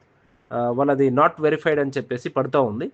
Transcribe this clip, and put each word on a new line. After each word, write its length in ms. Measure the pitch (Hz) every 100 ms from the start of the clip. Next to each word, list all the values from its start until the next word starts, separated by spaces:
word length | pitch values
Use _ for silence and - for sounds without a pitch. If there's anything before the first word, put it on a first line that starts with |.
| _ _ _ _ _
ఆ, 160 | 120 120
వాళ్ళది 400 | 120 143 135 135
not 220 | 127 151 -
verified 380 | 151 151 160 147
అని 120 | 139 135
చెప్పేసి 320 | 117 123 170
పడుతూ 340 | - 139 147
ఉంది. 220 | 123 104 208